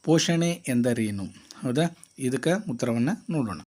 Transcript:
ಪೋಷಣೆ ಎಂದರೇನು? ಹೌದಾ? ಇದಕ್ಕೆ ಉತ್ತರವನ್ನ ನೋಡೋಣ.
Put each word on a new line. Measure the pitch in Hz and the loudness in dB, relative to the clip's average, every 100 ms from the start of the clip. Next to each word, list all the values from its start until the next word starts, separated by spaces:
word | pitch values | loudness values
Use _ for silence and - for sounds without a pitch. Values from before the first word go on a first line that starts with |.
ಪೋಷಣೆ | - 160 - 170 170 170 - | 4 4 4 2 0 -2 -2
ಎಂದರೇನು? | 123 123 113 107 101 92 - - - | 2 2 2 -2 -2 -8 -12 -20 -8
ಹೌದಾ? | 127 127 170 - - - | -2 0 0 -4 -20 -6
ಇದಕ್ಕೆ | 131 127 156 190 214 | -4 0 0 0 -2
ಉತ್ತರವನ್ನ | 120 123 117 127 220 - | -2 0 2 0 -2 -4
ನೋಡೋಣ. | 160 113 82 | -2 -2 -6